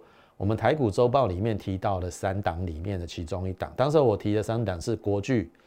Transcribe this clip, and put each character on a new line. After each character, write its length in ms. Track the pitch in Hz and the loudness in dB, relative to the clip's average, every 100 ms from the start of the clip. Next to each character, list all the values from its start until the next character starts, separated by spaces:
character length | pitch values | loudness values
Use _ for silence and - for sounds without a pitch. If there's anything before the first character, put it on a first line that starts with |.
| - - _ - | -8 -20 _ -4
我 80 | |
们 100 | 98 | -2
台 200 | 110 110 | 2 2
股 160 | 156 113 | 4 2
周 180 | 95 123 | 4 4
报 180 | 139 117 | 4 2
里 140 | 90 | 0
面 160 | 113 104 | 0 -2
提 220 | - 95 | -4 -4
到 200 | 107 95 | -2 -2
的 120 | 90 | -4
三 280 | - 98 95 | -4 -4 -2
档 240 | 92 82 92 | -2 -2 -6
里 120 | 76 | -6
面 200 | 95 95 | -6 -6
的 60 | 85 | -6
其 180 | - | -8
中 240 | 85 92 92 | -6 -4 -4
一 40 | |
档。 180 | 95 - | -6 -8
当 160 | - 135 | 0 2
时 80 | 156 | 4
我 160 | 127 | 4
提 200 | 101 107 | 2 0
的 80 | 104 | 0
三 200 | 107 117 | 0 -2
档 160 | 104 87 | -2 -4
是 160 | 117 | -4
国 280 | 123 104 101 | -2 0 -2
巨、 280 | 101 127 - - | 0 0 -2 -10